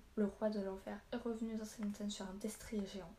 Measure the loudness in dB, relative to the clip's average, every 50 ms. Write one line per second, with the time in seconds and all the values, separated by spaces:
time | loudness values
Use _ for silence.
0 | 0 -2 2 4 4 4 4 4 2 4 4 4 2 0 -2 -4 -4 -4 -6 -6
1 | -4 -4 -4 -2 0 0 0 0 0 0 0 0 -2 -4 -4 -2 0 0 0 0
2 | 0 -2 -2 -2 -2 -4 -4 -2 -2 -2 -4 -4 -6 -2 0 0 0 0 -2 -4
3 | -6 -6 -8